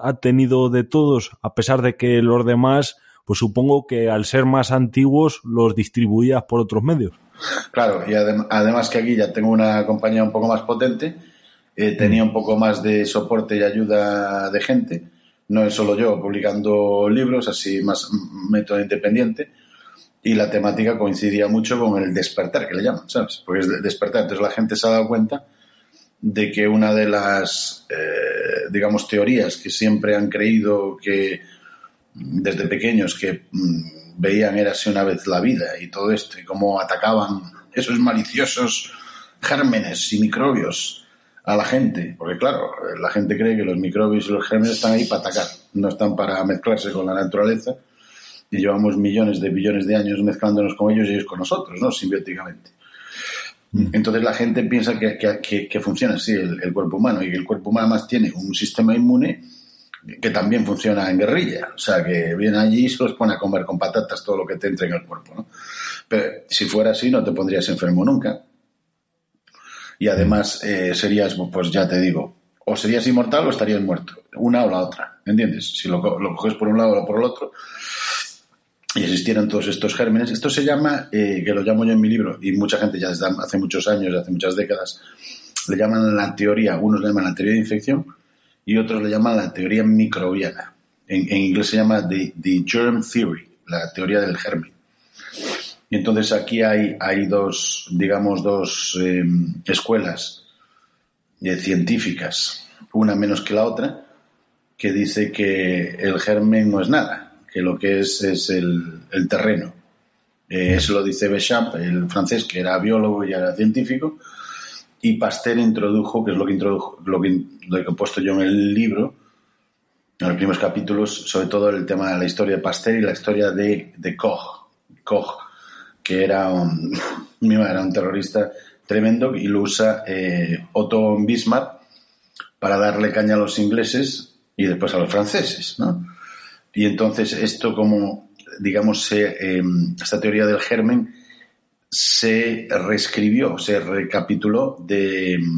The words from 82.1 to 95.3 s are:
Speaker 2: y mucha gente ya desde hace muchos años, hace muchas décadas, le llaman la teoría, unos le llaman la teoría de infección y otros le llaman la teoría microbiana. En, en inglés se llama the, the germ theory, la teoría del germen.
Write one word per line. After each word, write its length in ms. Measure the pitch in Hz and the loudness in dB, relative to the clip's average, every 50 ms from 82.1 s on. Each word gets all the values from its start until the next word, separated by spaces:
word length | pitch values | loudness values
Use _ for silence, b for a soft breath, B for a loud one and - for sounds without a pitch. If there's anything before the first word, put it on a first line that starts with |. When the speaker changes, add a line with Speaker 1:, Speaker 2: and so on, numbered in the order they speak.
| 117 110 98 90 - - | 4 2 0 -2 -4 -4
Speaker 2:
y 100 | 95 98 95 | -2 0 0
mucha 240 | 101 104 104 104 | 0 0 0 0
gente 220 | 101 107 101 95 90 | 0 0 -2 -2 -2
ya 100 | 92 92 | -4 -4
desde 160 | 87 85 95 | -2 -2 -2
hace 300 | 92 92 90 - - - | -2 -2 -4 -6 -4 -4
muchos 300 | 98 95 87 92 92 92 | -4 -2 -2 -4 -2 0
años, 260 | 104 107 101 95 92 90 | 0 0 0 0 -2 -2
hace 160 | 87 87 90 | -2 -2 -4
muchas 240 | 90 87 95 92 92 | -4 -2 -2 -2 -2
décadas, 460 | 101 101 - - 92 92 - B B B B B B B B B B B B B - - | -2 -2 -2 -4 -4 -6 -10 B B B B B B B B B B B B B -8 -6
le 100 | 92 98 | -4 -2
llaman 380 | 98 107 107 113 110 110 107 104 | 0 0 2 2 2 2 2 2
la 200 | 101 98 90 - | 0 0 -2 -2
teoría, 420 | - 107 104 104 113 110 98 90 | 0 0 2 2 2 2 2 2
unos 240 | 85 104 107 107 95 | 2 2 2 2 2
le 60 | 101 | 2
llaman 160 | 101 101 98 92 | 0 0 0 0
la 100 | 87 85 | -2 -2
teoría 180 | - 95 104 110 | -2 0 0 2
de 60 | 110 | 0
infección 460 | 107 - 107 104 - 139 139 160 b b b b b b b b b b b b _ | 0 0 -2 -2 -2 0 -2 -2 b b b b b b b b b b b b _
y 120 | 101 110 | 0 0
otros 240 | 113 110 113 113 107 | 0 0 0 -2 -2
le 80 | 104 104 | -2 0
llaman 280 | 107 107 113 117 113 | 0 2 2 2 2
la 160 | 104 92 90 - | 0 -2 -4 -6
teoría 300 | 92 92 92 107 110 107 | -6 -2 0 0 2 4
microbiana. 880 | 110 110 110 107 92 - 90 90 92 92 95 92 82 - - - - - _ _ _ _ _ _ | 4 6 4 4 2 0 -2 -2 -2 -2 -2 -4 -4 -6 -10 -16 -18 -20 _ _ _ _ _ _
En, 140 | - 95 95 92 - | -4 -2 -2 0 0
en 80 | 101 | 0
inglés 300 | 98 98 92 92 107 104 | 0 2 2 2 0 0
se 100 | - 107 | 0 2
llama 300 | 110 110 110 110 104 90 | 2 4 4 2 2 0
the, 260 | 87 95 95 92 82 - 82 | -2 -2 -2 -4 -4 -6 -4
the 220 | 80 95 92 90 90 | 0 0 2 2 0
germ 360 | - - 117 120 120 117 113 | 0 0 2 2 2 2 0
theory, 460 | 110 - - 120 107 87 80 - - _ _ _ _ | -2 -2 0 0 0 0 -2 -6 -12 _ _ _ _
la 240 | - 85 82 82 82 - | -8 -6 -6 -6 -8 -8
teoría 260 | 92 92 95 107 101 | -6 -2 0 0 0
del 160 | 98 - - | 0 0 -2
germen. 340 | - - - - 82 80 - _ _ _ B B B B B B B B B | -4 -4 -4 -4 -6 -6 -8 _ _ _ B B B B B B B B B